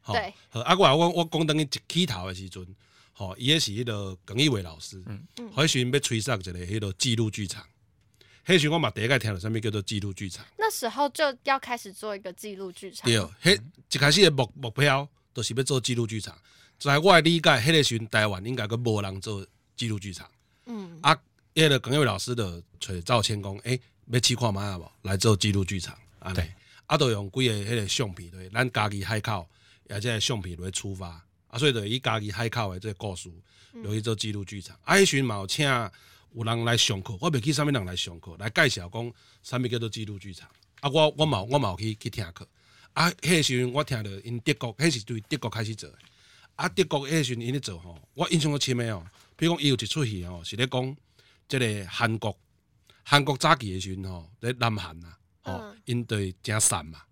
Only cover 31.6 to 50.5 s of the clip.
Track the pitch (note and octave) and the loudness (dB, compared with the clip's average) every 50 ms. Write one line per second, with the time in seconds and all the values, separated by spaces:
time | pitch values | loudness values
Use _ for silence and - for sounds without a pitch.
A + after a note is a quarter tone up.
31.6 | C#3+ D3 B2+ A2+ G2+ G#2 A#2 C3 - B2 A2+ A2+ G#2 G#2 F#2 G2+ A#2 A2+ - A#2+ | 0 2 2 0 -2 -4 -4 -2 0 0 -2 0 -4 -6 -6 -4 -4 -2 -2 -2
32.6 | A2 G2 F2+ F2+ F2+ A2 G2 _ - G#2 F#2 F2+ - F2+ E2+ F2 - _ _ _ | -4 -4 -6 -8 -8 -10 -10 _ -8 -8 -8 -8 -12 -16 -18 -20 -20 _ _ _
33.6 | - _ _ A#3+ A3+ G2+ G#2+ A2 G#2+ A#2 A2 F#2+ - G#2+ G#2 G2+ G2 - G#2 G2 | -20 _ _ -12 -8 -4 -4 -2 -2 -2 -2 -2 -2 -6 -4 -6 -8 -8 -10 -12
34.6 | F2+ - - _ _ - E3 G3 G3 F3+ - C3+ C3+ B2 G#2+ G2+ G2 F#2+ - - | -14 -14 -20 _ _ 4 6 6 6 6 4 2 0 0 -2 -4 -4 -4 -2 0
35.6 | D3+ C#3+ C3 A#2+ A2+ F#2+ - - - - - - _ _ _ A#2 A2+ A2 A#2 A#2 | 2 2 2 0 0 -4 -10 -16 -20 -20 -20 -20 _ _ _ -6 -2 -2 -2 0
36.6 | A#2 A#2 A#2+ A#2 - - A2 F#2+ F#2 - A2 F#2 C3+ F3 D3+ B2+ G#2+ D3+ D3 C3+ | 2 2 4 4 4 2 0 -2 -4 -8 -10 -2 -2 0 0 0 0 0 0 0
37.6 | D3 D3 C#3 B2 F#2+ F2+ F2+ F2+ - G2 E2+ E2+ - - E2 D#2+ G2 A2+ - - | 0 0 0 0 -2 -4 -6 -6 -8 -8 -10 -14 -16 -16 -14 -8 -8 -4 2 4
38.6 | D#3+ C3+ - G#2+ F2 F2 - A2+ A#2 A#2+ A#2 _ _ _ _ _ _ - - B2 | 4 4 2 0 -6 -8 -8 -8 -8 -8 -10 _ _ _ _ _ _ -6 -4 -2
39.6 | B2+ A#2+ A#2+ A#2 A2+ A2+ G#2 A2+ A2 G2+ G#2 G2 F2+ G2 F2+ - - - _ _ | -2 -2 -2 -2 -4 -4 -6 -8 -8 -8 -10 -12 -12 -14 -16 -16 -18 -20 _ _
40.6 | _ _ _ - - C#3+ C3 D#3+ D#3 D3+ D3 C#3 D#3 D#3 C3 G2 F#2+ A2+ C3+ D3 | _ _ _ -6 -6 0 4 4 4 4 4 2 2 2 4 0 0 2 2 2
41.6 | C3 G2+ F2+ E2+ G#2 A2 G#2+ - - A#2 F#2+ - G2 E2+ E2+ - - _ _ _ | 2 2 -2 -2 -4 -6 -6 -6 -8 -8 -6 -6 -8 -8 -10 -16 -20 _ _ _
42.6 | _ _ _ _ - _ _ - D#3 F3 F3 - - D3 F3+ D#3+ C#3+ - C3 B2 | _ _ _ _ -20 _ _ 0 2 2 0 0 2 2 4 4 4 2 2 2
43.6 | B2+ B2 B2 C#3+ D3+ - C#3 A2 G#2 G2+ G2 G2 - A#2 A#2+ A#2+ A#2 D#3 C#3+ - | 0 0 0 -2 0 0 -2 -4 -4 -6 -8 -10 -8 -8 -8 -2 0 0 0 0
44.6 | - A#2+ G#2+ - D3 E3+ C#3+ A#2+ G#2 - B2 A2 G#2+ _ D#3 C3 - A2+ - A2 | -2 -8 -4 2 2 2 2 2 -6 -6 -8 -8 -6 _ -6 -4 -4 -6 -4 -4
45.6 | A2+ G#2 A2+ G2 - D2 - - - - _ _ _ _ - - - _ _ - | -6 -6 -6 -10 -12 -16 -18 -20 -20 -20 _ _ _ _ -20 -20 -20 _ _ -6
46.6 | - F3+ - - F#3 - - C#3+ C#3 C3+ D#3 E3 D3 A#2+ B2+ A#2 A#2 A#2 C3 C#3+ | -6 -4 2 0 0 2 2 -2 -2 2 2 2 2 0 -2 -4 -4 -4 -4 -4
47.6 | C3 - F#2+ E2 E2+ F2 E2+ D#2 - _ _ C3 - - E3+ E3+ C#3+ D#3 D3 C#3+ | -4 -6 -10 -10 -14 -18 -20 -20 -20 _ _ -4 0 2 2 2 4 2 0 0
48.6 | - C3+ B2+ A#2+ A#2+ A2+ G#2+ F2+ E2 F2+ _ - - _ _ - D#3 E3+ E3+ D3 | 0 0 0 0 -2 -2 -4 -6 -8 -14 _ -20 -20 _ _ 0 2 2 2 4
49.6 | C#3+ C#3+ C3 - A#2 G2+ - D#3 C#3+ A#2 G#2+ F#2 F2 F2 F2+ F2 E2+ - | 4 2 4 2 0 -4 -2 -2 -2 -2 -2 -6 -8 -8 -10 -12 -12 -10